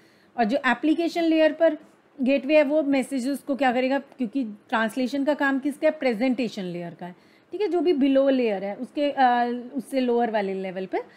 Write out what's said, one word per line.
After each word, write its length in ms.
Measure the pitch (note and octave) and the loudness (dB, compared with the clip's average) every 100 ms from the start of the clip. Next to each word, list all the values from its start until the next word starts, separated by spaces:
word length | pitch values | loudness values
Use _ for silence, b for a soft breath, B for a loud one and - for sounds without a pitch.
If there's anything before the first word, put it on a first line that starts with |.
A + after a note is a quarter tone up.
| b b b - | b b b -4
और 60 | |
जो 140 | A3 C#4 B3+ | -2 0 0
एप्लीकेशन 560 | C#4 D#4 D4+ E4 E4+ | 0 0 0 0 -2
लेयर 300 | E4 D#4+ D#4 | 0 4 2
पर 260 | D#4 E4 D4+ - _ _ - | 4 2 0 -8 _ _ -4
गेटवे 360 | B3+ C#4 C4 D#4 | 0 0 4 4
है 60 | |
वो 200 | C#4 D4+ | 4 2
मैसेजेस 560 | C#4 C#4 B3 C#4 B3 C#4 | 2 0 0 -4 -4 -6
को 180 | - C4 | -4 0
क्या 160 | C4+ | 0
करेगा, 260 | A#3+ B3+ C#4 | 2 0 -2
क्योंकि 460 | C#4 - A#3 C#4 | -4 -6 -4 -4
ट्रांसलेशन 800 | A3+ G#3 _ A3+ A3 C4 B3+ C#4 | -6 -8 _ -2 0 -2 -2 0
का 100 | C#4 | 0
काम 240 | C#4 C#4 C4+ | 0 0 0
किसका 280 | C#4+ C4+ D#4 | -2 0 0
है, 40 | |
प्रेजेंटेशन 720 | D#4 C4 G#3 C4 A#3+ A3+ - | 0 -2 0 0 0 -2 -4
लेयर 320 | F#3 F3 E3+ | -8 -8 -10
का 120 | E3+ F3+ | -12 -16
है। 100 | F3+ b b b | -16 b b b
ठीक 80 | F4+ | -6
है, 80 | G#4 | -2
जो 120 | F4 | 0
भी 120 | D#4+ | 2
बिलो 360 | D4 C#4 C4+ C#4 | 2 4 4 4
लेयर 360 | C4 A#3 F#3+ | 2 2 -2
है 120 | G3 G3+ | -4 -8
उसके, 340 | B3 D4+ C#4+ | -8 -4 -2
अ, 520 | C#4 B3+ A#3+ A#3+ B3 A#3+ | 2 4 4 0 -4 -8
उससे 260 | C#4+ - C4+ | -10 -4 -2
लोअर 300 | B3 A#3+ A#3 | 0 2 0
वाले 240 | G#3+ G3 | 0 -2
लेवल 320 | F#3+ F#3+ F#3 F#3+ | -4 -6 -8 -6
पर। 120 | F#4+ - | -6 -8